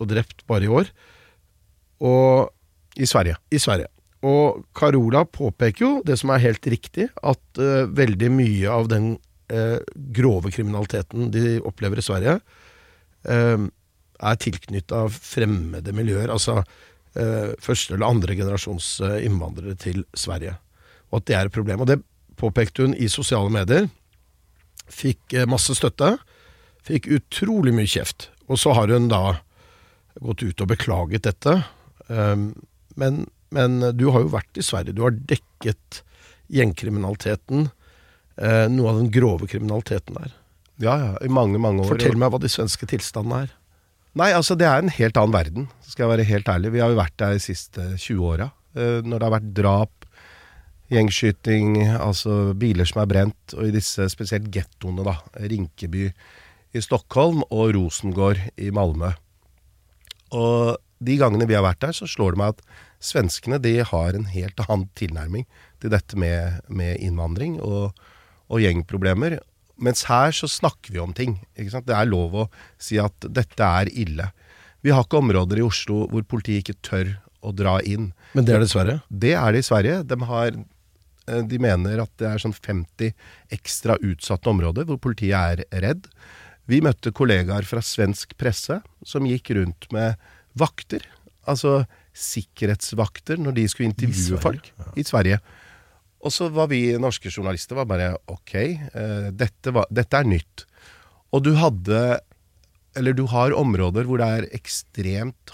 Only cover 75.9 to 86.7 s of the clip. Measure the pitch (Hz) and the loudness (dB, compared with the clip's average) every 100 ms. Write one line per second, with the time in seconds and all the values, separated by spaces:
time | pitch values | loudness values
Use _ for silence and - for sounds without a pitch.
75.9 | 104 107 110 107 117 107 104 95 101 - | -2 -2 -4 -4 -6 -2 -4 -4 -10 -6
76.9 | 98 95 98 - _ 107 98 95 95 101 | -4 -4 -6 -12 _ -10 -2 2 2 0
77.9 | 104 107 - - 135 120 110 107 98 92 | -4 -6 -10 -4 2 4 6 4 2 2
78.9 | 143 - 101 117 170 120 110 131 110 101 | -2 -6 -2 0 2 2 2 4 2 2
79.9 | 180 135 127 120 120 117 - 107 _ _ | 0 -4 -6 -4 -2 -2 -4 -12 _ _
80.9 | _ _ _ - 117 110 123 123 90 90 | _ _ _ -6 -4 -2 0 2 2 2
81.9 | 110 110 - 110 107 110 101 - 95 85 | -2 -4 -4 -4 -2 -4 -6 -4 -4 -4
82.9 | - 113 - - - - 104 - - 113 | -4 -6 -6 -16 -20 -12 -10 -8 -6 0
83.9 | 110 101 80 - 95 120 101 85 87 160 | 0 0 -4 -4 -4 0 2 2 -2 -4
84.9 | 139 131 113 98 98 85 85 - 95 95 | -4 -4 -2 0 2 0 -2 -4 -4 -2
85.9 | 165 - _ - - - _ - | -4 -8 _ -20 -20 -20 _ 0